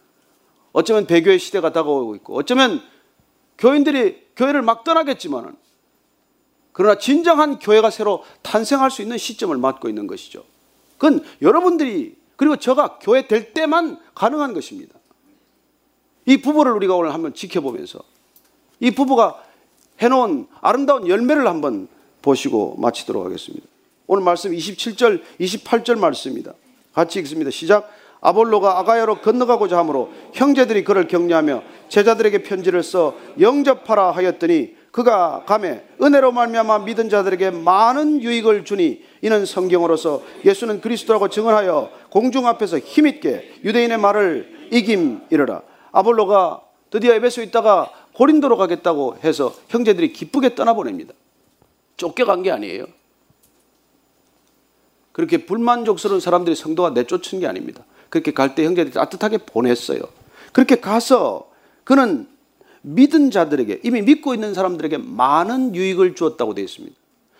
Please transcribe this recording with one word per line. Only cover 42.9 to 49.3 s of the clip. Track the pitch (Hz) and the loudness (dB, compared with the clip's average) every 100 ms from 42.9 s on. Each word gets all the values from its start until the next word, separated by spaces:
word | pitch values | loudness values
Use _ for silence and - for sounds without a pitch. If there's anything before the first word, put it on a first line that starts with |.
| - 302 - 156 113 - - | 2 2 2 -4 -6 -10 -8
유대인의 | 196 226 233 226 | -2 0 0 2
말을 | 202 208 190 139 - - - | 2 2 0 -2 -8 -18 -2
이김이러라. | 233 208 202 151 107 - 156 127 87 - _ _ | 0 2 0 0 -4 -2 0 0 -4 -12 _ _
아볼로가 | - 202 226 196 202 175 - _ _ _ | 0 2 2 2 2 0 -4 _ _ _
드디어 | 208 240 220 | 0 2 2
에베소에 | 247 247 214 | 0 -2 -4
있다가 | 226 220 185 135 - _ | 0 2 2 0 -10 _
고린도로 | - 277 302 277 208 | 2 4 4 4 2
가겠다고 | 185 170 175 151 131 - | 2 0 -2 0 -2 -2
해서 | 160 | -2